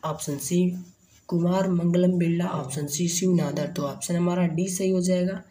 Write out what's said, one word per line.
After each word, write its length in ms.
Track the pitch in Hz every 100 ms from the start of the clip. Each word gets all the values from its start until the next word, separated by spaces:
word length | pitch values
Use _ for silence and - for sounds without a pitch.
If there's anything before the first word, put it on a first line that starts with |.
ऑप्शन 320 | 156 151 - 139
सी 480 | - 180 180 180 - - _ _ -
कुमार 440 | 175 170 185 190
मंगलम 420 | 175 175 175 180
बिरला, 320 | 180 170 170
ऑप्शन 420 | 180 165 131 156 143
सी 220 | - 175
शिव 260 | - 185
नादर। 320 | 175 147 147 143
तो 160 | -
ऑप्शन 340 | 139 139 - 175
हमारा 300 | 175 180 170
डी 220 | 160 190
सही 220 | - 190
हो 100 | 185
जाएगा। 420 | 175 185 180 190 -